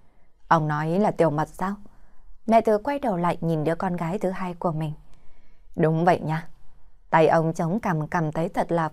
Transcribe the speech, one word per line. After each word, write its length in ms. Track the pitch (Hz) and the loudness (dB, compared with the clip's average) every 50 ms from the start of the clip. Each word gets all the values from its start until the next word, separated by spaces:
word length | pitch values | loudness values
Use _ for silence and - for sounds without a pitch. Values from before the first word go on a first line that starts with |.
| - - _ - - - - _ - | -20 -20 _ -20 -20 -20 -20 _ 2
Ông 200 | - 165 165 156 | 2 4 4 4
nói 320 | 151 151 147 156 160 170 196 | 2 0 0 0 0 2 2
là 120 | 214 190 | 2 2
Tiểu 180 | - - - 160 | 4 4 2 2
Mật 200 | 147 151 151 - | 4 0 -2 -4
sao? 260 | - - 185 190 202 208 - - - - - - - - - - - - - | -4 -6 -6 -6 -6 -8 -12 -18 -16 -18 -20 -16 -16 -16 -14 -14 -14 -10 0
Mẹ 140 | - 220 226 | 4 4 4
Từ 160 | 220 226 214 | 6 4 2
quay 220 | 208 208 285 285 277 | 2 0 -2 -4 -2
đầu 180 | - 240 190 | -2 -2 0
lại 200 | 170 175 175 160 - | 0 0 0 0 0
nhìn 220 | - 165 165 156 151 | 0 0 0 0 0
đứa 120 | 156 165 | 0 0
con 200 | - 196 185 175 | 0 -2 -4 -2
gái 240 | 170 170 165 180 214 | -2 -2 -4 -4 -2
thứ 100 | - 185 | -2 -2
hai 240 | 190 185 190 180 170 | -2 -4 -6 -6 -6
của 180 | 175 - 180 | -4 -2 -2
mình. 220 | 156 156 160 151 156 - - - - - - - - - - - - - - - - | -2 -2 -4 -4 -6 -10 -12 -16 -16 -12 -10 -12 -10 -10 -14 -14 -18 -18 -18 -10 -2
Đúng 300 | - - 156 160 160 175 | 2 2 2 4 4 4
vậy 140 | 180 165 - | 4 2 2
nha. 280 | - 151 156 165 170 - - - - - - - - - - - - - | 0 -4 -4 -4 -6 -8 -12 -12 -12 -12 -12 -12 -16 -16 -18 -20 -6 2
Tay 180 | - 165 160 | 4 6 6
ông 260 | 147 - 170 160 160 156 | 6 6 4 2 2 0
chống 260 | - 175 160 180 233 | -2 -2 -2 -2 -2
cằm 280 | - 214 170 156 151 | -2 -2 -2 -2 -2
cảm 240 | 151 - 180 160 151 | -2 -2 -2 -2 0
thấy 180 | 147 160 165 190 | -2 -2 -4 -2
thật 220 | - 247 180 - | -2 -4 -2 0
là 180 | - 170 160 156 | 0 0 0 -2